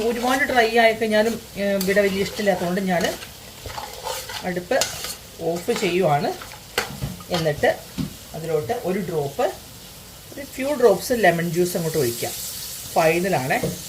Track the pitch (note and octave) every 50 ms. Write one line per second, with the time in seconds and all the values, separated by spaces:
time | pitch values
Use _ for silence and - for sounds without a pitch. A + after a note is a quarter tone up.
0 | G#3+ A#3 A#3+ A#3+ A#3+ B3 C4 C4+ C#4 C4 C4 B3 A3+ A3+ A3+ A#3 A3+ A3+ A3 A3
1 | A#3 A3 G#3+ G#3+ G#3+ A3+ A3+ A3 - - - F#3 G3+ G3+ G3 G3 F#3+ F3+ G3 G3+
2 | G3+ G3 F#3+ G3 G3+ F#3+ - - G#3 G3+ F#3 F3+ F#3 E3+ F3+ G3+ G3 F#3 F3+ E3+
3 | F#3 C4 F4 - - - - - - - - - - - - - - - - -
4 | - - - - - - - - - F3+ F3+ F3+ F3+ - B3 C#4 - - - -
5 | - - - - - - - - E3 E3 E3+ F3 - - A#3+ - A3+ F3+ F3 F3+
6 | F#3+ D#3 D3 C#3+ F3+ C4+ F#4 - - - - - - - - - - - - -
7 | - - - - - - F3+ E3+ D#3+ D#3+ D3 - - C#4 - - - - - -
8 | - - - - - - - D#3+ D#3+ D#3+ D#3+ D3+ D3+ - - A#3+ - E3+ F#3+ G#3+
9 | F#3+ D#3 E3+ D#3 C#3+ C#3 - - B3+ F#4 F4+ - - - - - - - - -
10 | - - - - - - - C4 C#4+ - - - C4 C#4 D4+ B3+ B3+ A3+ F#3+ F3
11 | - - C4 A#3 G3+ F3+ E3+ E3+ E3 F3 D#3+ E3+ F3+ F3 - G3 E3 D#3+ D3+ D#3+
12 | C3+ A#2+ A2+ - - - - - - - - - - - - - - - - F3+
13 | E3 D#3+ E3+ F3 F3+ G3 F3+ C#3+ C3 C3+ F3+ A#3+ - - - - -